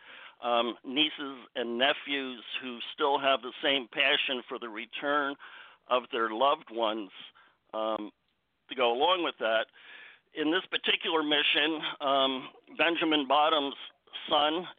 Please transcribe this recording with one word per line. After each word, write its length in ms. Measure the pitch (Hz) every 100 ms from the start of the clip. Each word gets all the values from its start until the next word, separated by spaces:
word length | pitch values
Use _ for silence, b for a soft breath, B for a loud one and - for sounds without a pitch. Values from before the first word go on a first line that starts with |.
| B B B B
um, 340 | 120 117 117 101
nieces 540 | 139 131 151 - 139 127 107 131
and 220 | 117 117
nephews 680 | 139 143 143 143 131 120 - -
who 180 | 131 120 -
still 240 | - 147 139
have 240 | 139 131
the 120 | 120 -
same 260 | 151 139 117
passion 480 | 151 139 139 - 127 -
for 100 | 123
the 80 | 117
return 680 | 107 117 - 143 147 139 143 B B B B -
of 160 | 123 117
their 200 | 123 113
loved 380 | 110 139 156 -
ones, 420 | 110 113 113 95 - - - b b _
um, 380 | 107 110 107 104 - _ _ _ _ -
to 80 | 131
go 160 | 120
along 320 | 120 160 185
with 120 | 151 -
that. 280 | 113 113 - - B B B B B
In 180 | - 147
this 140 | 180 -
particular 580 | 165 - 196 202 160
mission, 580 | 151 147 147 160 151 156 160 -
um, 480 | 143 139 135 131 - - - 139
Benjamin 480 | 160 165 160 151 131
Bottom's 500 | 143 156 156 139 117 - _ _ - -
son 400 | 151 151 165 160